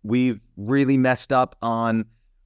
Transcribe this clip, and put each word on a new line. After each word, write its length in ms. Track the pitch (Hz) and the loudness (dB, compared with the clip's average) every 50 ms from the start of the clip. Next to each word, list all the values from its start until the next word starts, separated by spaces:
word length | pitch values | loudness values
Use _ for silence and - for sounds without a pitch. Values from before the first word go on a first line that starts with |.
| - | -6
We've 380 | 107 120 123 127 127 113 104 _ _ - | -2 0 0 2 0 -2 -4 _ _ -16
really 400 | - 101 107 131 139 139 131 139 | -10 -6 -2 0 2 2 2 2
messed 340 | 131 127 127 127 123 - - | 2 2 2 0 0 -2 0
up 240 | 135 127 127 - - - | 0 0 0 0 -4 -8
on, 440 | - 117 113 113 117 113 113 113 110 110 _ _ _ _ _ _ - | -6 -4 -2 -2 -2 -2 -2 -2 -4 -6 _ _ _ _ _ _ -6